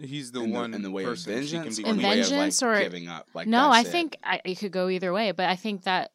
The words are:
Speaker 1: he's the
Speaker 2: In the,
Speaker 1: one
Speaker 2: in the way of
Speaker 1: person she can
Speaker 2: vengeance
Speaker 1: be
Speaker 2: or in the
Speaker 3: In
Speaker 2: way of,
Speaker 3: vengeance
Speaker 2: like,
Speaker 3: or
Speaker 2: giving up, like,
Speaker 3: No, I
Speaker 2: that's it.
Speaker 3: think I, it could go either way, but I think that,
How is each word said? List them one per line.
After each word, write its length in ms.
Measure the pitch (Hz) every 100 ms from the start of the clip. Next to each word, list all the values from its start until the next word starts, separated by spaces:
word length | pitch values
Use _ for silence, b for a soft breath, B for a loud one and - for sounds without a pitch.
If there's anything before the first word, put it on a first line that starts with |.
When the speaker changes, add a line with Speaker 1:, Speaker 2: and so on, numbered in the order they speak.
Speaker 1:
he's 300 | 139 147 123
the 80 | 123
Speaker 2:
In 100 | 113
the, 80 | 117
Speaker 1:
one 160 | 117
Speaker 2:
in 80 | 107
the 80 | 98
way 140 | 95
of 60 | 95
Speaker 1:
person 300 | 113 87 113 147
she 60 |
can 100 | 165
Speaker 2:
vengeance 140 | 160 -
Speaker 1:
be 60 |
Speaker 2:
or 40 | -
in 60 | 214
the 40 |
Speaker 3:
In 60 | 202
Speaker 2:
way 120 | 214
of, 60 | -
Speaker 3:
vengeance 360 | 277 294 -
Speaker 2:
like, 60 | 247
Speaker 3:
or 140 | 214
Speaker 2:
giving 240 | 190 175 170
up, 200 | - -
like, 140 | 170 214
Speaker 3:
No, 220 | 233 294
I 80 | 233
Speaker 2:
that's 40 | 233
it. 20 |
Speaker 3:
think 240 | 349 330 -
I, 160 | - 185
it 140 | - 180
could 140 | 208
go 160 | 185 185
either 240 | 185 180
way, 180 | 185 220
but 180 | 170 185
I 60 |
think 300 | 185 220 202
that, 260 | 190 185 -